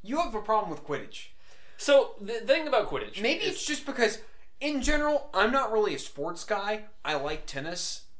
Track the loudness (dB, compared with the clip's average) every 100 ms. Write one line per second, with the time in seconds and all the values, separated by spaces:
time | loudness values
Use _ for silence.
0 | -2 0 0 -2 2 2 2 -6 -4 -4
1 | -4 -10 -10 -12 -12 -12 -12 -2 8 8
2 | 8 -4 -6 -4 2 2 6 2 2 -2
3 | -4 -2 0 2 -2 -2 -2 -4 -4 2
4 | 2 2 -10 -12 -12 -6 -4 0 2 4
5 | 4 2 0 2 4 4 2 2 2 0
6 | -6 -6 -6 -4 -2 -2 0 -4 -6 -6
7 | -2 -2 -2 -4 -4 -6 -4 -4 -4 -6
8 | -10